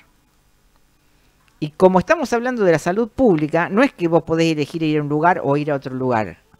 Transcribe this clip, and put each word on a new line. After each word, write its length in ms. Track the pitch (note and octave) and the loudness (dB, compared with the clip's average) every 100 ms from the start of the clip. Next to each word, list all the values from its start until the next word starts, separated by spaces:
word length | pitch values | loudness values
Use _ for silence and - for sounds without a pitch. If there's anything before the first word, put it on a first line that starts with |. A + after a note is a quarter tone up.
| _ _ _ _ _ _ _ _ _ _ _ _ _ _ _ - | _ _ _ _ _ _ _ _ _ _ _ _ _ _ _ -10
Y 120 | D3+ | -10
como 280 | - F#3 F#3 | 2 4 4
estamos 320 | F3 E4 C4+ | 0 -2 0
hablando 320 | A#3 A#3+ B3 | -2 -2 0
de 80 | F#3+ | 2
la 80 | D#3+ | 2
salud 300 | - F#3+ A#3 | 0 -4 -4
pública, 580 | - C4 E3 D3+ E3 E3 | 0 2 2 0 -2 -2
no 140 | G3 | 0
es 80 | C4+ | 0
que 140 | - F3 | 0 0
vos 160 | E3 | 0
podés 280 | D#3 D#3+ E3 | 0 0 0
elegir 280 | D#3 C#3 E3 | 0 -4 -4
ir 160 | D#3+ D3+ | -2 -2
a 20 | |
un 80 | D3 | -2
lugar 320 | D3 E3 F#3 | 0 0 0
o 140 | C#3+ C#3+ | 0 -2
ir 140 | D3+ | -2
a 40 | C#3+ | -4
otro 180 | C#3 | -6
lugar, 440 | B2+ C3 A2+ G2+ E2 _ | -6 -2 -2 -4 -8 _